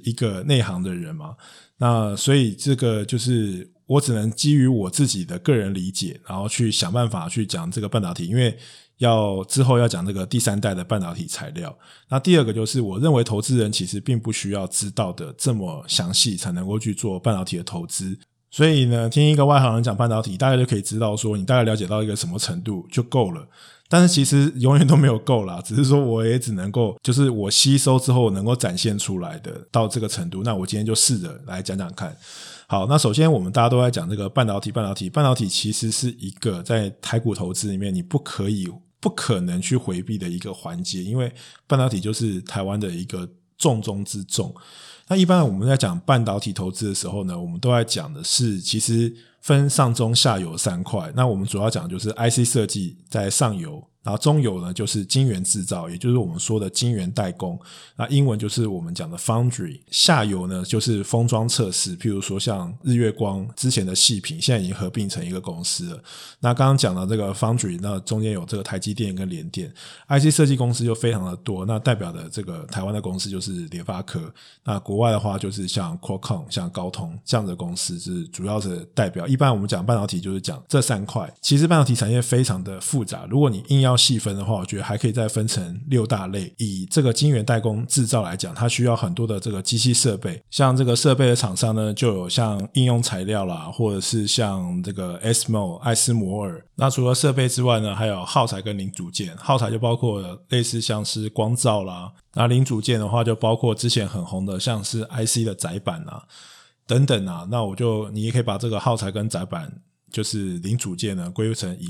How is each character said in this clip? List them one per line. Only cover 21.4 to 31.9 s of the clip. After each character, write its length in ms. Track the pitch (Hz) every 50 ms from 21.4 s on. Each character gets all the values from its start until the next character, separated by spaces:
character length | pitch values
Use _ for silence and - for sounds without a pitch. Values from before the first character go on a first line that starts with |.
| 92
大 100 | 92 123
概 80 | 127 117
了 140 | 113 107
解 100 | 107 101
到 160 | 87 104 107 110
一 40 |
个 100 | 107 101
什 120 | - - 85
么 80 | 87
程 240 | 107 - - 90 87 98
度 220 | 113 101 90 - -
就 100 | - 127
够 300 | 117 120 - 131 110 92
了。 160 | 85 78 71 - _ - - - - _ _ _
但 140 | 165 175 180
是 100 | 175 175
其 120 | 147 139
实 280 | - 143 143 139 156 -
永 200 | 127 120 135 143
远 80 | 143 143
都 120 | 131 156
没 100 | 147 139
有 100 | 131 117 110
够 240 | - - 127 113 101
啦， 180 | 90 90 87 90
只 120 | - 110
是 80 | 127 143
说 200 | 131 143 143 139
我 220 | 120 113 113 113
也 100 | 113 120
只 160 | 131 123 120 107
能 160 | 92 90 101
够， 280 | 101 123 117 101 - -
就 120 | - - 117
是 180 | 135 139 131
我 180 | 117 107 98 101
吸 300 | - - - 139 139 135
收 180 | - 135 131
之 140 | 127 127 131
后 180 | 123 127 120 110
能 140 | 95 95 101
够 100 | 117 117
展 220 | 117 - 95 90
现 220 | 87 - 113 101 104
出 220 | - - 95 90
来 180 | 85 78 80 80
的 260 | - - - - - -
到 160 | - 120 110
这 140 | 107 - 120
个 80 | 110 101
程 200 | - 95 87 85
度。 140 | 90 95 104
那 140 | 117 107
我 100 | 95 92
今 100 | - 107
天 80 | 104 104
就 120 | 110 110
试 200 | - - - 123 98
着 200 | 87 80 71 - 71
来 160 | 80 92 92 95
讲 160 | - 95 95
讲 140 | 95 85